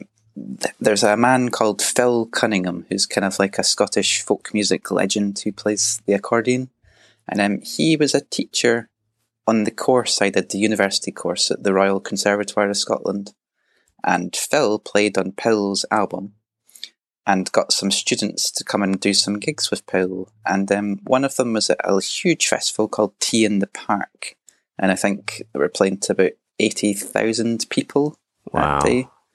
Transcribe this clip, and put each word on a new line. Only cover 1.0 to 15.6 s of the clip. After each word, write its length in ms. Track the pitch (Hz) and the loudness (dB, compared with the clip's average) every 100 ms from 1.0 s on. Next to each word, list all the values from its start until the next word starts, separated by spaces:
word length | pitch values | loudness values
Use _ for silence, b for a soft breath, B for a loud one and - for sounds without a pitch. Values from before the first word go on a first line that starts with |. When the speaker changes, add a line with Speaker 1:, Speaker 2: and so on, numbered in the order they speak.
Speaker 1:
a 140 | 110 107 | 4 4
man 340 | 123 127 123 | 4 4 2
called 320 | - 107 101 | 0 0 0
Phil 440 | - - 123 120 113 | 0 2 2 2 0
Cunningham, 600 | - 117 98 90 87 - | 0 2 2 0 -4 -4
who's 160 | 101 - | -4 -2
kind 180 | - | 0
of 140 | 98 - | 0 2
like 200 | 98 - | 0 0
a 60 | |
Scottish 580 | - - 101 104 - - | 0 2 0 0 0 0
folk 320 | - 101 - | 0 -2 -2
music 360 | 107 101 - - | -2 0 -2 -2
legend 480 | 92 98 104 101 101 | -2 0 0 -2 -4
who 120 | 107 | -6
plays 480 | 101 107 104 - - - | -4 -2 -2 -2 -2 0
the 80 | |
accordion. 560 | 98 - 117 120 127 127 _ b b b b - | -2 2 0 2 0 -2 _ b b b b -6
And, 120 | 104 | -2
um, 200 | 101 101 | 0 -2
he 340 | - - 156 151 | -4 -2 2 2
was 180 | 143 | 2
a 80 | 143 | 0
teacher 680 | - - - - 120 117 113 _ _ _ _ _ - | -2 -6 -4 0 2 2 -2 _ _ _ _ _ 0
on 180 | 110 | 2
the 60 | 104 | 0
course 520 | - - 127 113 - | -2 2 2 2 0
I 80 | 98 | 0
did, 200 | 95 - | 0 -2
the 80 | 98 | 0
university 520 | 107 107 98 - - | 0 2 0 0 -6
course 380 | - 87 90 - | -6 -4 -2 -2
at 140 | - | -2
the 100 | 101 | 2
Royal 260 | 95 98 98 | 4 4 2
Conservatoire 680 | - 98 104 101 101 - 101 | -2 -2 0 0 0 0 0
of 60 | 101 | 0
Scotland. 580 | - 110 - 101 98 - _ _ _ _ _ _ | -2 -2 -2 -4 -8 -16 _ _ _ _ _ _
And 300 | 92 90 90 | -2 -2 -2
Phil 440 | - - 147 117 107 | -6 0 2 2 0
played 360 | - 104 104 98 | 0 2 2 0
on 160 | 95 | -2
Paolo's 520 | - 117 107 | -2 0 2